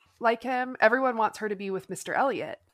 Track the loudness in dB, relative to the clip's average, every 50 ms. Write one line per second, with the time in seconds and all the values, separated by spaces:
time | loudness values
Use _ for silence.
0 | _ _ _ -2 0 2 2 0 -2 -4 -4 -2 -4 -4 0 4 4 6 6 4
1 | 2 2 2 2 0 0 0 -2 -6 -6 -4 -4 -6 -6 -6 -6 -6 -8 -10 -10
2 | -6 -2 0 0 2 2 0 -2 -4 -8 -10 -14 _ _